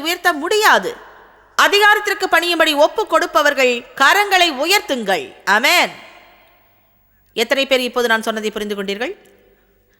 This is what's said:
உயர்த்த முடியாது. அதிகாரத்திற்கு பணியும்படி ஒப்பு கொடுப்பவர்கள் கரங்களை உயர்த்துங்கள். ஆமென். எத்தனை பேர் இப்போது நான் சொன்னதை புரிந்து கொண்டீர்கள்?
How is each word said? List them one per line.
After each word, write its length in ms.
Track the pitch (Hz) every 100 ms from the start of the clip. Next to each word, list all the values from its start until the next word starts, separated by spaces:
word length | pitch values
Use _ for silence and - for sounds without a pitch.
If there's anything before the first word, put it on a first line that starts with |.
| 311
உயர்த்த 220 | 359 359 302
முடியாது. 480 | 330 427 415 233 180 - - - - _ _ -
அதிகாரத்திற்கு 600 | 302 403 415 415 415 392 370
பணியும்படி 380 | 330 349 330 311 285
ஒப்பு 180 | 320 453 -
கொடுப்பவர்கள் 600 | 320 320 330 285 269 254 240 - -
கரங்களை 460 | 277 381 403 370 349 262
உயர்த்துங்கள். 640 | 330 403 - 254 196 175 123 - - 208
ஆமென். 360 | 285 349 214 - - - - _ _ _ _ _ _ _ _ _ _ 214
எத்தனை 220 | 233 277 269
பேர் 180 | 254 247
இப்போது 220 | 254 233
நான் 140 | 226 220
சொன்னதை 240 | 220 214
புரிந்து 240 | 214 208 202
கொண்டீர்கள்? 360 | 196 202 277 415 _ _ _ _ _ _ _